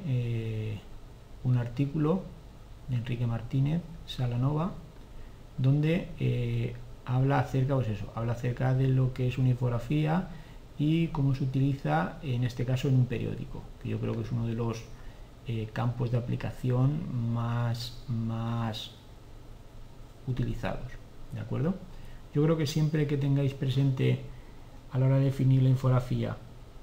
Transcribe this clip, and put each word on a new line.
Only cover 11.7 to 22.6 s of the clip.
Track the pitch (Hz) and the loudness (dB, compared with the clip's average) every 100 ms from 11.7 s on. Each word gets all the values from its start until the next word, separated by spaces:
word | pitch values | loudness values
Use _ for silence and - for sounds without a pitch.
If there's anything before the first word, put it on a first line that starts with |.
| 135 151 151 185 - | 2 0 0 0 -4
en | 151 120 | -4 0
este | 123 - | 0 0
caso, | 120 127 143 | 0 2 4
en | |
un | 127 120 | 4 4
periódico, | 113 107 104 - 101 - - | 2 -2 -4 -6 -10 -10 -10
que | 113 | -4
yo | 110 | -2
creo | 113 | 0
que | 113 | -2
es | 113 | -2
uno | 120 113 | -2 0
de | |
los, | 113 117 113 - - - - - - - | 0 -2 -2 -8 -12 -14 -14 -16 -12 -6
eh, | 113 110 | -4 -4
campos | - 117 120 123 | -2 -2 0 0
de | 120 | 0
aplicación | 120 120 107 - 127 123 131 151 180 123 117 | 0 -2 -4 -2 0 4 4 2 -2 -2 0
más, | 117 117 117 120 120 117 - - | 0 0 0 0 -2 -4 -10 -4
más | 113 113 113 113 117 113 110 - - - - - - - - - - - - - - - | -2 0 -2 -2 -2 -2 -4 -8 -14 -18 -18 -16 -16 -16 -16 -16 -14 -14 -14 -16 -10 -6
utilizados, | 123 117 117 92 - - - - - - | -2 -2 -2 -4 -4 -6 -10 -14 -14 -10
¿de | 110 | -8
acuerdo? | 107 117 151 190 - - - - - | -4 0 0 -2 -6 -12 -12 -14 -4
Yo | 147 | 2
creo | 156 | 4
que | 160 | 4